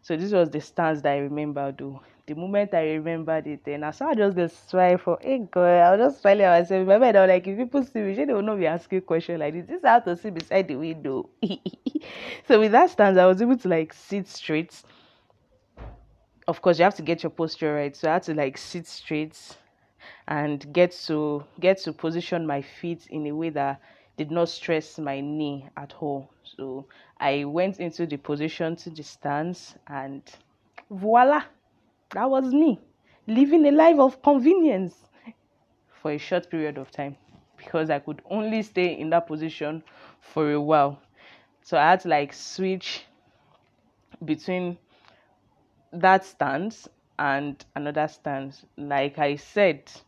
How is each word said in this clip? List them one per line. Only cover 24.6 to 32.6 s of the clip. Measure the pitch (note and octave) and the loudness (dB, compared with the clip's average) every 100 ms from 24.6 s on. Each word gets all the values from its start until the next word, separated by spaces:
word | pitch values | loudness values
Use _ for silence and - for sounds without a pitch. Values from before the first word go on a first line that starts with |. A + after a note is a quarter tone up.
| - D#3+ D#3 - | -4 -4 -4 -10
my | D3 C#3 | -8 -8
knee | C#3+ D3+ D3 C#3 C#3 - | -8 -6 -6 -8 -14 -18
at | C#3+ - | -18 -10
all. | D3+ C#3 C3 _ | -8 -8 -12 _
So | - - C3+ C3 C#3 - _ _ | -20 -14 -12 -12 -14 -20 _ _
I | C#3 C#3+ C#3+ | -2 -2 -2
went | D#3+ F#3+ F#3+ | -2 -2 -4
into | F3 D#3+ E3+ | -10 -6 -8
the | C#3+ | -8
position, | - D3 D#3+ - E3 E3 | -6 -6 -6 -4 -6 -6
to | F3 | -12
the | D#3 | -16
stance, | C#3+ - D3 C#3+ E3 F3+ - - - | -20 -12 -6 -4 -6 -8 -16 -20 -14
and | C#3 C3+ C#3 - - _ _ _ - _ | -12 -12 -16 -20 -20 _ _ _ -20 _
voila, | G3 G#3 A#3 C4 D4 - _ _ _ _ _ _ | -8 2 4 6 2 -2 _ _ _ _ _ _
that | - B3+ | -4 0
was | C4+ C4 | 0 2
me, | C#4 | 4